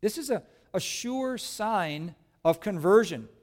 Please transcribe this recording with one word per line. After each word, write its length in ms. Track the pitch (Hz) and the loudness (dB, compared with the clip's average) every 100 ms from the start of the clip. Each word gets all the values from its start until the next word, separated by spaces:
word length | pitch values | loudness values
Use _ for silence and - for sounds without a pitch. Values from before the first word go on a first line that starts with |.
This 180 | 208 214 | -4 -4
is 120 | 277 | -4
a, 120 | 220 - _ _ | -4 -4 _ _
a 60 | 185 | -6
sure 580 | - - 233 262 262 247 | -4 -6 -4 -4 -2 -4
sign 760 | - - 214 214 165 147 165 160 _ _ | -8 -6 -2 0 -2 -4 -8 -12 _ _
of 140 | 165 165 | 0 2
conversion. 720 | - 185 165 208 208 147 113 - | 0 -2 6 6 6 -4 -10 -20